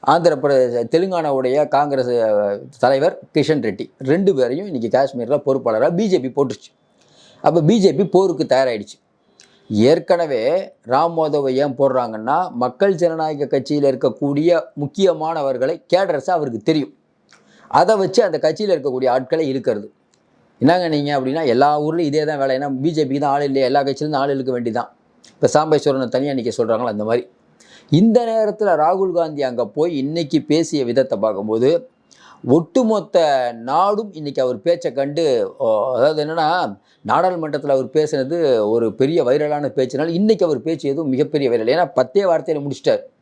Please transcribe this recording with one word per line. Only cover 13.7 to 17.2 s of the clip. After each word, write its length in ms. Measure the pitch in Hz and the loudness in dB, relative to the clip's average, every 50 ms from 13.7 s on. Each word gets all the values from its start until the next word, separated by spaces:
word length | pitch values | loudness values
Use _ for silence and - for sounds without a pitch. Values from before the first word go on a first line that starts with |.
| 151 147 143 139 | -4 -4 -2 -4
இருக்கக்கூடிய 680 | 131 123 - 135 113 - 147 139 143 143 156 175 175 165 - - _ | -6 -2 -2 -4 -2 -2 -4 -2 -2 0 2 2 2 2 0 -6 _
முக்கியமானவர்களை, 1080 | - 147 143 _ - 196 190 165 156 156 160 165 160 143 139 131 123 127 135 170 165 _ _ - | -8 -8 -8 _ 0 2 2 2 0 -4 -4 -4 -2 -2 -2 -2 -2 -2 -2 -4 -6 _ _ 0
கேடர்ஸை 360 | 180 196 175 165 143 - - | 0 0 0 -2 -4 -2 -2
அவருக்கு 280 | 185 165 151 135 113 107 | -2 -2 -2 -4 -6 -4
தெரியும். 360 | - - 160 156 135 - - _ _ _ _ _ | -2 0 0 0 0 -4 -10 _ _ _ _ _